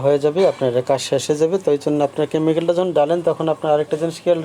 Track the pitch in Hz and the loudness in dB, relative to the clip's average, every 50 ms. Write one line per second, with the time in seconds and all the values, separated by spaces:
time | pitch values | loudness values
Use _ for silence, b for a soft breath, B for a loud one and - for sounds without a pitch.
0 | 123 139 147 143 139 151 151 180 196 165 - - 175 156 120 127 127 - 139 127 | 4 2 2 4 2 0 2 2 2 2 2 0 -2 0 0 0 0 0 -2 -2
1 | - - 143 135 - - 151 147 160 160 180 190 190 - 147 143 - 151 147 147 | 0 -2 -2 -2 0 0 0 0 0 0 0 0 0 0 0 0 0 -2 0 0
2 | 147 139 - - 151 147 - 160 156 160 156 165 165 170 175 170 185 185 160 147 | 0 -2 -2 -2 -4 -2 0 0 0 2 0 0 0 0 0 0 0 0 2 2
3 | 147 147 170 175 165 170 151 - 160 160 156 - - 156 151 147 151 - 160 151 | 2 2 0 0 0 -2 -2 0 -2 -2 -2 -2 0 0 0 0 0 -2 -4 -4
4 | 165 165 160 - - 180 175 165 | -4 -4 -6 -4 0 0 0 0